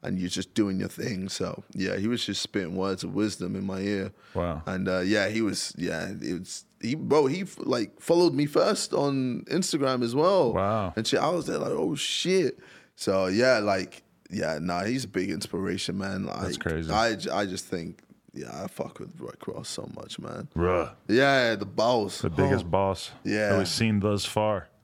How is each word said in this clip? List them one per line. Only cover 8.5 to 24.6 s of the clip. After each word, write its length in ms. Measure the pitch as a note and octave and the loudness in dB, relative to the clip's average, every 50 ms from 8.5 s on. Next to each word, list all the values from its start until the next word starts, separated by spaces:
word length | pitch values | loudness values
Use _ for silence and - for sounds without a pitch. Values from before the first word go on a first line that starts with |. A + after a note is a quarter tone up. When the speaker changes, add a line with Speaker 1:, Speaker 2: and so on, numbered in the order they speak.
| - - F#3 G3+ G#3+ - - - - | 4 4 4 4 2 0 -2 0 0
Speaker 1:
on 500 | - C#3+ C#3+ C#3 C3+ C3 B2+ B2 - - - | 2 2 2 2 0 0 -2 -2 -4 -6 -2
Instagram 520 | C#3+ E3+ F#3+ - - D3+ C#3 C3 C3 B2 B2 | -2 0 0 0 0 0 2 2 2 2 0
as 100 | A#2 A#2+ | 0 2
well. 380 | C#3 D3+ F3+ G3+ F#3+ D#3 A#2+ G#2 | 4 4 4 6 6 4 4 4
Speaker 2:
Wow. 400 | F#2 F#2+ G2+ A2 A2 G2+ F2+ - | 2 2 2 2 0 0 -2 -2
Speaker 1:
And 80 | - A2+ | -2 0
shit, 120 | - - - | 2 2 2
I 100 | - D3 | 2 2
was 160 | F3 F3 D3 | 2 0 -2
there 120 | - - - | -2 -2 -2
like, 140 | - - - | -2 -2 -2
"Oh 220 | D3+ E3 - D#3 | 0 0 0 -2
shit." 600 | C#3+ - - - - - E3 F#3 F#3+ E3+ B2+ - - - - - - - _ _ | -2 -2 -4 -2 -2 0 2 2 4 2 2 -2 -4 -16 -20 -20 -20 -20 _ _
So 300 | - - - F#2+ F#2+ F#2+ | -6 -2 0 2 2 2
yeah, 320 | F#2 F#2+ G#2+ A#2+ C3 B2+ A2 | 2 4 4 6 6 6 6
like, 440 | G#2 G#2 G2 F#2+ F2+ - - - _ _ _ _ _ - | 4 2 2 0 0 -6 -10 -20 _ _ _ _ _ -8
yeah, 280 | F2 G#2 - D#2 D#2+ D2+ | -4 -2 -2 -2 -2 -2
nah, 240 | D#2+ F2 F2 F2 F#2+ | -2 -2 -2 -2 0
he's 200 | G#2+ B2 C3+ B2 | -2 -2 -4 -6
a 40 | G2+ | -4
big 220 | G2+ F#2+ F#2 G2 | -2 -2 -2 -2
inspiration, 680 | E2+ - G#2 - - E2+ F#2+ F#2 F2+ G2 - - G2 G2 | -4 -6 -6 -6 -4 -4 -2 -2 -2 -4 -4 -4 -4 -4
man. 260 | F#2+ G2 G2 F#2+ G2 | -4 -4 -4 -4 -4
Like, 140 | - - - - | -6 -4 -4 -4
Speaker 2:
That's 140 | F#2+ - - | -4 -4 -4
crazy. 320 | - F2 D#2+ D#2+ E2 D#2+ F#2+ | -2 -2 -2 -2 -2 0 2
Speaker 1:
I 220 | G#2+ A2+ A#2 A2 | 4 4 2 2
j-, 140 | F#2+ D#2+ - | -2 -4 -4
I 160 | C2+ F#2+ G#2 | -2 -2 -2
just 180 | G2 F2+ F2+ - | -2 -4 -8 -6
think, 340 | - - F2 E2 E2 - - _ _ - _ _ - _ | -6 -6 -6 -6 -8 -12 -14 _ _ -20 _ _ -16 _
yeah, 300 | - C#2+ A#1 - C#2+ F#2+ | -12 -12 -10 -10 -10 -10
I 20 | - | -10
fuck 300 | - - - - - - | -6 -8 -8 -8 -8 -14
with 180 | - G1+ - - | -16 -16 -14 -14
Rick 260 | - - - - - - | -14 -14 -14 -12 -12 -10
Ross 200 | - - A#2+ - | -10 -10 -10 -10
so 220 | - - - - - | -10 -10 -10 -12 -12
much, 220 | - - - - - | -14 -14 -12 -12 -12
man. 280 | - - - - - - _ | -10 -10 -10 -10 -10 -6 _
Speaker 2:
Ruh. 360 | E2 F2 F2+ F2+ F2 D#2+ D#2 - - _ - | 2 2 4 4 2 0 -2 -8 -16 _ 4
Speaker 1:
Yeah, 480 | G2+ A#2+ C3+ C#3 C#3 C3+ B2 A#2 A2+ | 4 6 6 6 6 4 4 2 2
the 100 | G2+ G2+ | 0 -4
boss. 540 | G2 G#2 - A2 A#2 B2+ A#2+ G#2 F#2+ - - | -6 -2 0 2 4 4 4 2 0 -4 -4
Speaker 2:
The 100 | - G2+ | -4 -2
biggest 340 | E2 - F#2+ F#2+ G2 F#2 E2+ | 2 4 4 4 4 2 0
Speaker 1:
Oh. 40 | F2 | 2
Speaker 2:
boss 420 | D#2+ F#2+ G2 F#2+ F#2+ - - - - - - | 2 2 2 2 0 -2 -6 -12 -14 -10 -4
Speaker 1:
Yeah. 240 | G2+ G2+ G#2 G#2+ G#2 | -2 0 2 2 4
Speaker 2:
that 80 | G2 F#2+ | 4 2
we've 100 | F#2+ F2 | 2 0
seen 300 | - A2 A2+ A2+ G#2+ G#2 | 0 2 2 4 4 4
thus 240 | F#2+ G#2+ G#2 G2+ - | 4 2 2 0 -2
far. 440 | - - G#2+ G#2+ G#2+ G#2+ F#2+ | 0 0 0 2 2 0 -2